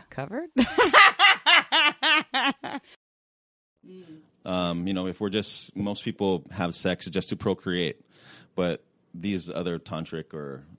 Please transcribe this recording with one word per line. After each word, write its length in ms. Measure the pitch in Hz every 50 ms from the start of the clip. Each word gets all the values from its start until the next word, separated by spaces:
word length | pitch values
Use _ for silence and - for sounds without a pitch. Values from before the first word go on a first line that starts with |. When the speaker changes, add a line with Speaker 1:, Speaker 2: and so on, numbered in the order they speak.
| - -
Speaker 1:
covered. 400 | - - 135 143 202 262 339 320 -
<laughs> 2250 | 254 247 - - - 480 349 262 - 403 392 - - 359 392 381 - - 302 349 339 - - - 320 302 302 - - - 311 302 311 330 _ - 269 247 277 262 _ - 269 - 226 _ - - _ _ _ _ _ _ _ _ _ _ _ _ _ _ _ _ _ _ - 185 185 - - 156 160 - _ _ _ -
Speaker 2:
Um, 440 | - 92 92 90 87 87 85 87 95
you 60 | 98
know, 140 | 92 92 92
if 140 | 87 -
we're 80 | 107 101
just, 460 | 95 107 101 - - - - - -
most 280 | 98 101 101 104 - -
people 420 | 120 110 - 101 98 92 87 69 -
have 220 | - - 90 87 82
sex 340 | - - 92 90 - - 92
just 220 | 80 95 87 -
to 60 | 107
procreate, 640 | 92 - 104 95 - - 95 90 90 87 76 - _ _ _ _ _ - - - - - _ -
but 280 | - 90 87 82 - _ _ _ _ _ _ -
these 360 | 87 82 101 101 92 82 87
other 300 | - - 90 87 85 80
tantric 540 | - - 85 80 82 - - 80 80 _ -
or 300 | 78 73 71 69 67 71 76 -